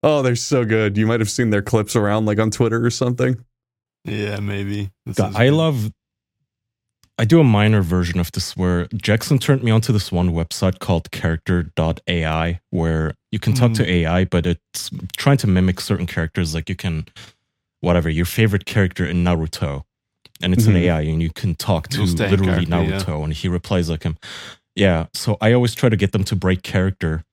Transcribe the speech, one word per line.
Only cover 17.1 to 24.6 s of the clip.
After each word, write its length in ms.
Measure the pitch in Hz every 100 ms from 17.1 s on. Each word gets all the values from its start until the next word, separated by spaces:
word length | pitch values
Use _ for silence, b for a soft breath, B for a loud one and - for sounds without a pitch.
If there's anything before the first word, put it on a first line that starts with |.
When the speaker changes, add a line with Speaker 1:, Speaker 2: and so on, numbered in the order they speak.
| B B B _ _ _ _
Speaker 3:
whatever, 260 | 87 87 82
your 160 | 80 85
favorite 400 | - 113 98 -
character 380 | - 92 -
in 200 | 82 87
Naruto, 600 | 87 85 78 - 76 71 - _ _ _ _ -
and 100 | 95
it's 120 | 90 107
Speaker 1:
Mm-hmm. 80 | 95
Speaker 3:
an 80 |
A 60 | 87
I, 100 | 80
and 200 | 76 80
you 80 | 82
can 240 | - 101 78
talk 320 | - 87 -
to 80 | -
Speaker 2:
You'll 80 | 98
stay 180 | 85 101
in 60 |
Speaker 3:
literally 340 | 95 95 85 82
Speaker 2:
character, 160 | 85 82
yeah. 80 | 95
Speaker 3:
Naruto, 240 | 95 78
and 100 | 76
he 140 | 76 95
replies 420 | 90 - 95 82
like 140 | 80
him. 140 | 87 78 B B B B